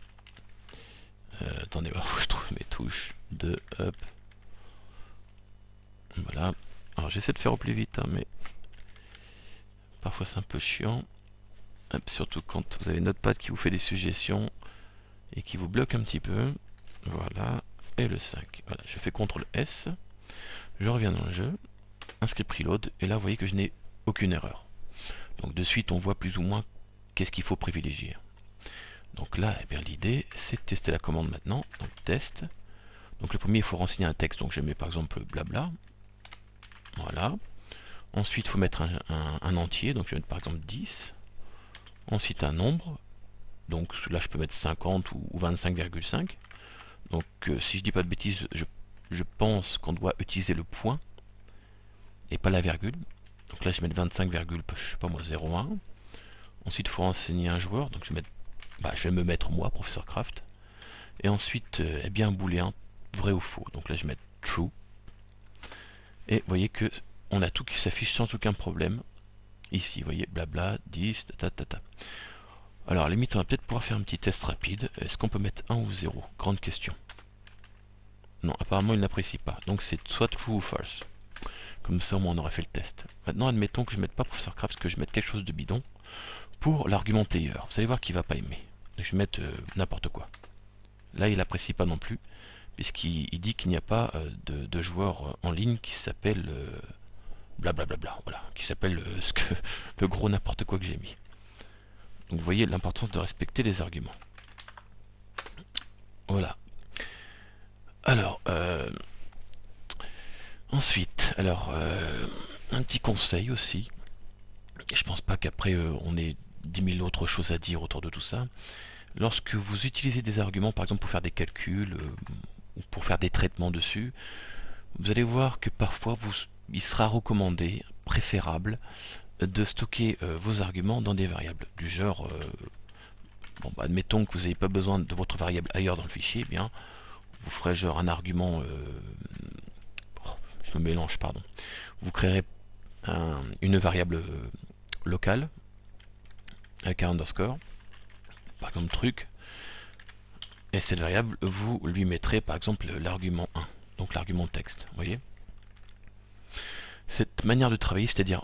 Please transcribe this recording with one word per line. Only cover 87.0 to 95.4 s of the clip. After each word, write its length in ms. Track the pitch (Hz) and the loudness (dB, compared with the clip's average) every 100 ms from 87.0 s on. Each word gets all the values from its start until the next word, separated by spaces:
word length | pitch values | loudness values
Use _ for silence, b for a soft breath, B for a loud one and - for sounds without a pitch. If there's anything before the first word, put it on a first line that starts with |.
| - 107 | 6 4
player. 260 | 104 90 78 | 6 4 2
Vous 240 | - - - | -2 -2 2
allez 100 | 113 | 2
voir 140 | 123 | 2
qu'il 140 | - | 2
va 80 | 87 | 0
pas 140 | - 73 | 2 0
aimer. 260 | - 67 - - - - | -2 -6 -8 -14 -12 -6
Je 120 | 92 | 0
vais 80 | 95 | 2
mettre, 220 | 101 - | 2 2
euh, 120 | - - - | -4 -6 -4
n'importe 340 | - 92 - - | 0 0 0 -2
quoi. 200 | - - - - - - - - - - | -4 -8 -12 -16 -18 -20 -20 -20 -20 -10
Là, 140 | - 101 | 2 4
il 120 | 98 | 6
apprécie 320 | 90 - - | 2 0 -2
pas 140 | - 90 | 2 2
non 120 | 80 | 2
plus, 220 | - 113 - B B B B - | 0 -4 -6 B B B B -6
puisqu'il, 500 | - - 85 82 71 | -4 -2 0 0 0
il 80 | 85 | -2
dit 140 | 101 | -2
qu'il 160 | - 90 | 0 2
n'y 60 | 87 | 2
a 40 | |
pas, 320 | - 110 117 | 4 2 2
euh, 160 | 82 76 50 | 0 -4 -6
de, 200 | - 71 | -4 -4
de 160 | 57 87 | -2 -2
joueur, 500 | 85 87 98 82 71 | -2 2 2 0 -4
euh, 40 | - | -2